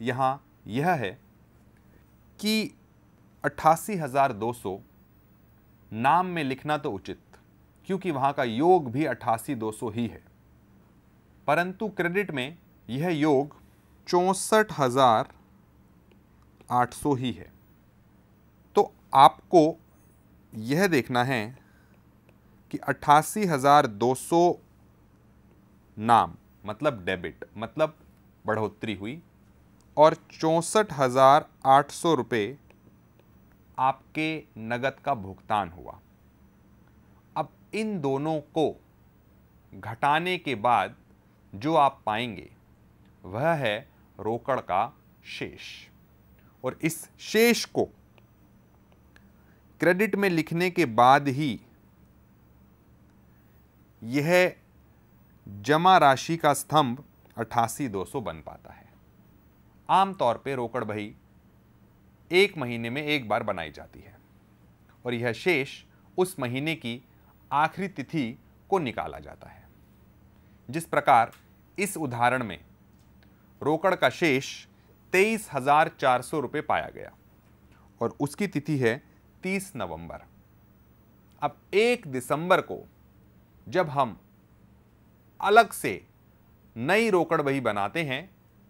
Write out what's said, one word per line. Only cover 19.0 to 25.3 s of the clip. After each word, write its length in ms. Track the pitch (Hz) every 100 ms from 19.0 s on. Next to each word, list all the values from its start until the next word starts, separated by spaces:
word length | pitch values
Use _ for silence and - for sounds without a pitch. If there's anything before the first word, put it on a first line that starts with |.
| _
आपको 640 | 135 151 - - 175 156 - _ _ _ _ _ _ _
यह 340 | 113 110 151 196
देखना 360 | 147 113 123
है 200 | 123 123 107 131 _ _ _ _ _ _ _ _ _ _ -
कि 60 | -
अट्ठासी 640 | - 135 - 147 156 220 196
हजार 400 | 143 139 147 131
दो 280 | 101 120 127
सौ 380 | - 170 175 - _ _ _ _ _ _ _